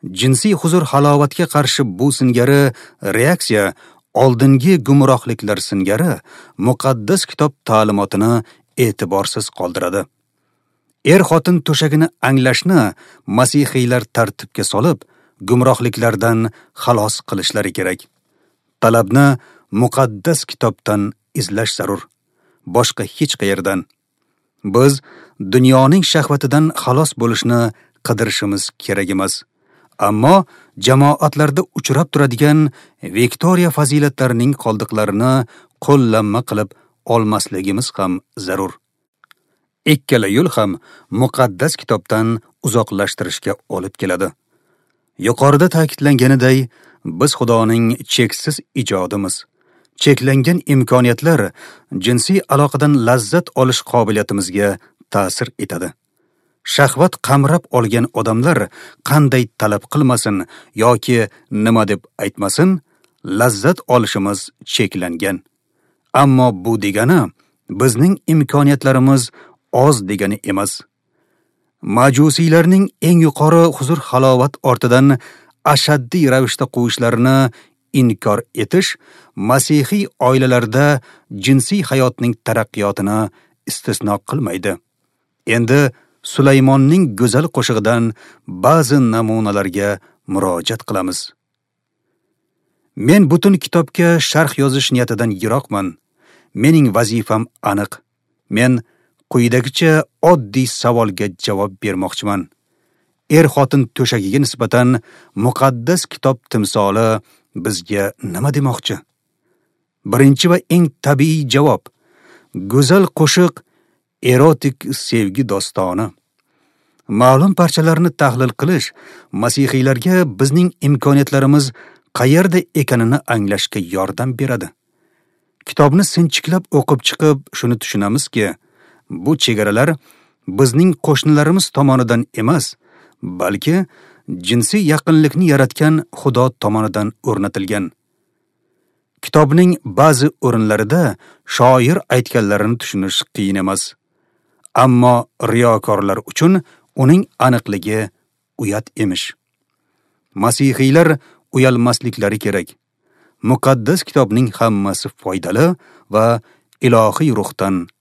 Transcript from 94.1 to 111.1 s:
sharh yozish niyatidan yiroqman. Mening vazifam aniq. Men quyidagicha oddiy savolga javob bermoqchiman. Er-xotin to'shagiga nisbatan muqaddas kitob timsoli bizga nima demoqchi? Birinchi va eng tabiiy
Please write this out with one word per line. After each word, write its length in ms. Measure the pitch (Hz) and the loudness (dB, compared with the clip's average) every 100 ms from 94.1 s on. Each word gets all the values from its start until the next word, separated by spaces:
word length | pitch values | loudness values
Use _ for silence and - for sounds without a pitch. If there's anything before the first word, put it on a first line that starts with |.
| 170 | 2
sharh 340 | 143 147 139 | 0 0 -2
yozish 380 | - 135 135 131 | 0 -2 0 -2
niyatidan 400 | 127 120 110 117 | -2 -2 -2 -4
yiroqman. 560 | 98 107 123 - 104 95 82 _ _ _ _ _ 95 | -4 -2 -4 -4 -6 -6 -10 _ _ _ _ _ -2
Mening 320 | 127 160 135 | 2 4 4
vazifam 540 | 98 117 113 107 107 113 _ | 2 0 -2 -2 -4 -4 _
aniq. 320 | 104 101 101 - _ _ _ _ _ | -4 -4 -6 -12 _ _ _ _ _
Men 200 | 101 123 123 110 _ _ _ _ | -2 0 0 -4 _ _ _ _
quyidagicha 640 | 131 120 123 120 - 165 156 - _ | 0 2 0 -2 -2 2 2 0 _
oddiy 480 | 165 175 107 120 127 | 2 2 2 -4 -4
savolga 600 | - 117 117 110 95 104 | -2 -2 0 0 -2 -8
javob 380 | 87 - 101 101 95 | -6 -6 -4 -4 -6
bermoqchiman. 600 | 107 95 95 - 107 101 - _ _ _ _ _ _ _ _ | -6 -4 -6 -6 -6 -4 -6 _ _ _ _ _ _ _ _
Er-xotin 580 | 151 156 143 135 143 120 | 4 4 2 0 0 -2
to'shagiga 500 | - 127 120 95 110 | -2 -2 -2 -2 -2
nisbatan 500 | 127 - 113 117 120 127 _ - _ - | -2 -2 -2 2 2 0 _ -20 _ -4
muqaddas 680 | 117 - 135 123 117 175 - | -2 2 0 0 -2 -2 -4
kitob 320 | - 135 131 _ | -4 -4 -4 _
timsoli 600 | 117 101 110 101 101 113 110 _ _ _ 92 | -4 -2 -2 0 0 0 -2 _ _ _ -10
bizga 480 | 95 95 87 101 98 - | -8 -8 -6 -4 -4 -6
nima 300 | 107 87 135 | -10 -4 -2
demoqchi? 440 | 143 139 113 - 104 _ _ _ _ _ _ _ _ _ _ - | -2 -2 -4 -8 -10 _ _ _ _ _ _ _ _ _ _ -6
Birinchi 420 | 117 139 139 175 | 4 4 4 2
va 80 | 175 - | 0 2
eng 220 | 170 165 _ | 0 0 _
tabiiy 500 | 139 | -2